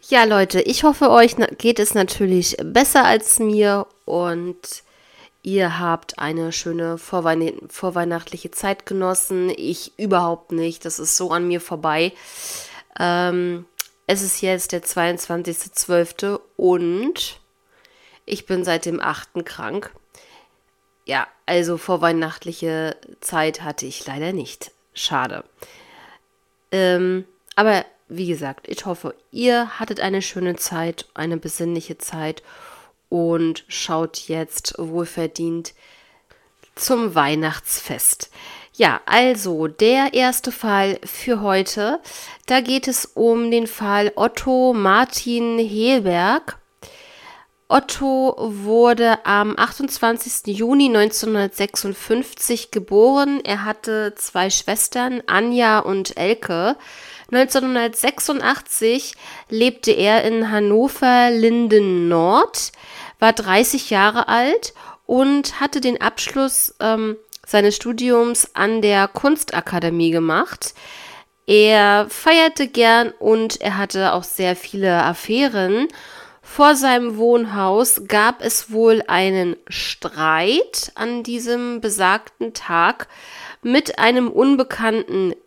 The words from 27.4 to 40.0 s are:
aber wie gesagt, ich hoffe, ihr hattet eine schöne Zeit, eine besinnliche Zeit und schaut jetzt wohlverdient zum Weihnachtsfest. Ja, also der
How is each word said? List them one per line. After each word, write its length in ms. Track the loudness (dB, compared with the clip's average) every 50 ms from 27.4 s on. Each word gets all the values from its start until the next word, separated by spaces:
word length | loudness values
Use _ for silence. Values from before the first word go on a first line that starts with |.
| _ _ 0
aber 300 | 2 2 4 4 2 0 -4 _ _ _ _
wie 180 | -10 -8 -6 -6
gesagt, 400 | -6 -6 -6 -10 -10 -12 _ -14
ich 180 | -12 -12 -8
hoffe, 300 | -10 -10 -10 -10 -14 -14 _ _ _
ihr 480 | -10 -2 0 2 2 2 0 -4 -8 -12
hattet 200 | -10 -10 -8 -6
eine 220 | -4 -2 -2 -2
schöne 340 | -4 -6 -8 -6 -4 -4 -4 -4
Zeit, 500 | -8 -8 -6 -6 -6 -6 -6 -8 -14 _ _
eine 220 | -8 -6 -6 -6 -6
besinnliche 600 | -6 -10 -8 -6 -6 -4 -4 -6 -8 -10 -16 _
Zeit 460 | -12 -12 -10 -8 -8 -8 -8 -10 _ -20 -20 -20 -20 -20 -20 -20 -20 _ _ _ _ _
und 540 | -4 -2 0 0 0 0 0 -2 -4 -6 -10 _
schaut 600 | -10 -10 -6 -4 -4 -4 -4 -4 -6 -12 -10 -8
jetzt 480 | -6 -6 -6 -8 -10 -10 -8 -10 -8 -8
wohlverdient 960 | -10 -6 -4 -6 -6 -6 -6 -6 -6 -6 -6 -6 -6 -4 -4 -6 -8 -12 _ _ _ _ _ _ _ _ _ _ _ _ _ _ _ _ _ _ _ _ _
zum 400 | -8 -2 -2 0 0 0 0 0
Weihnachtsfest. 1120 | 0 0 2 0 0 -2 -4 -4 -6 -8 -8 -8 -8 -6 -10 -10 -4 -2 -2 -2 -2 -8 -16 _ -20 -20 -20 -20 -20 -20 _ _
Ja, 260 | 2 4 4 4 0 -2 2
also 580 | 4 4 4 4 2 0 -2 -4 -2 -2 -2 -4
der 460 | 0 _ 4 4 4 4